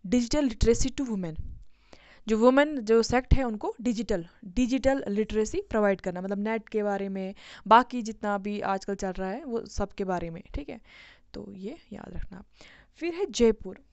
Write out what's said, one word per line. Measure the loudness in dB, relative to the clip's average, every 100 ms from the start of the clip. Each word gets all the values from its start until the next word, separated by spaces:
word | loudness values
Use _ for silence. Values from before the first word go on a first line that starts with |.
| 2
Digital | 0 2 2 2
literacy | 2 4 4 2 0
to | -4
women। | -4 -6 -8 -10 -12 -18 -20 _ -20 -20 -14 -2
जो | 6
वुमेन | 6 6 4 0
जो | 2 4
सेक्ट | 4 0 4
है | 4
उनको | 4 -4 -8 -4
डिजिटल, | -4 -4 -2 -4 -4 _
डिजिटल | -6 -2 0 2 2 2 -2
लिटरेसी | -2 0 -2 -2 -4 -2
प्रोवाइड | 2 2 2
करना, | -4 -6
मतलब | -6 -4
नेट | -2 -4 -4
के | -2
बारे | -2 -2 -4
में, | -6 -8 -10 -20 -16 8
बाकी | 8 8 -4
जितना | -6 -4 -2 -2
भी | -2 -4
आजकल | -2 -2 -4
चल | -4 -4
रहा | -4 -6
है | -6
वो | -6 -6 -6
सब | -6 -6
के | -4
बारे | -4 -4 -4
में, | -10 -10
ठीक | -10 -10
है? | -14 _ -20 -20 -20 _
तो | -14 -14
ये | -10 -12 -12 _
याद | -16 -10
रखना। | -8 -8 -12 -20 _ -20 -20 _
फिर | _ -8
है | -4 -4
जयपुर। | 2 2 2 -8 -16 _